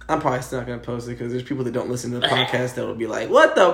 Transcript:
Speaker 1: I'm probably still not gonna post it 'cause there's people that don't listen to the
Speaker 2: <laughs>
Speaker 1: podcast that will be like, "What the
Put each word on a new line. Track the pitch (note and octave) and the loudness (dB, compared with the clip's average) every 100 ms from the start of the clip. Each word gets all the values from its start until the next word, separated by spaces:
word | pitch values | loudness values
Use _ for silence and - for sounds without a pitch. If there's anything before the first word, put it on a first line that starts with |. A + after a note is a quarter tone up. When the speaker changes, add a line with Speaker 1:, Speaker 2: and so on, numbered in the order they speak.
| - | -4
Speaker 1:
I'm | E3 | -2
probably | D3+ B2 | 0 -2
still | B2+ C3 | -2 -6
not | A#2+ | -6
gonna | A#2 | -8
post | - A#2+ A#2+ | -8 -8 -8
it | A#2+ | -8
'cause | A#2+ | -4
there's | B2 | -4
people | B2 C3+ B2 | -4 -4 -2
that | |
don't | A#2+ A#2+ | -2 -2
listen | B2 A#2+ | -4 -4
to | A#2+ | -2
the | C3 | 0
Speaker 2:
<laughs> | |
Speaker 1:
podcast | B2+ B2+ A#2+ B2+ B2 | 0 0 -2 -2 -4
that | A2 | -6
will | G#2+ | -4
be | A2 | -4
like, | A2 A2+ | -4 4
"What | A#3+ D#4 D4+ | 6 6 6
the | B3+ | 4